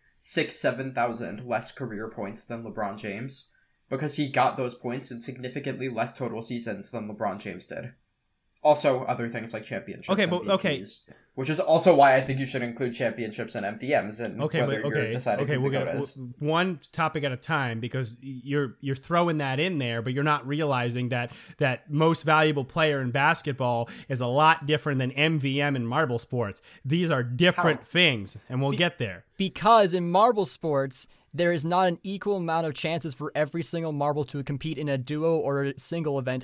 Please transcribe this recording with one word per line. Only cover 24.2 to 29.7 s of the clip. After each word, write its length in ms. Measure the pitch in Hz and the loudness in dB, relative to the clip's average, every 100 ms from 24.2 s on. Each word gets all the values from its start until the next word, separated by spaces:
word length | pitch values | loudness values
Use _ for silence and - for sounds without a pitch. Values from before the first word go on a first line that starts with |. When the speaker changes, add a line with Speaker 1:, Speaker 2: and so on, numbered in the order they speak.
| 123 | 0
Speaker 2:
lot 380 | 139 156 160 143 | 6 6 6 2
different 340 | 151 151 131 | 0 0 0
than 140 | 127 | 0
M 260 | 139 160 156 | 2 2 2
V 220 | 135 139 | 0 0
M 160 | 147 131 | 0 0
in 80 | 117 | 0
marble 340 | 139 147 117 | 0 0 -2
sports. 420 | - 123 107 - - - | -4 -4 -4 -6 -18 -10
These 260 | 131 170 165 | -2 0 2
are 140 | 131 | 0
different 560 | 120 123 175 - 165 139 | 0 4 4 4 2 2
Speaker 1:
How? 60 | - | 0
Speaker 2:
things, 500 | 175 170 113 95 - - | 4 4 4 -4 -14 -6
and 120 | 127 | -2
we'll 100 | 139 | 0
Speaker 3:
Be-, 60 | 135 | 2
Speaker 2:
get 200 | 175 - | 0 0
there. 260 | 104 87 - - | -6 -8 -10 -4
Speaker 3:
because 560 | 190 - 208 | -4 2 6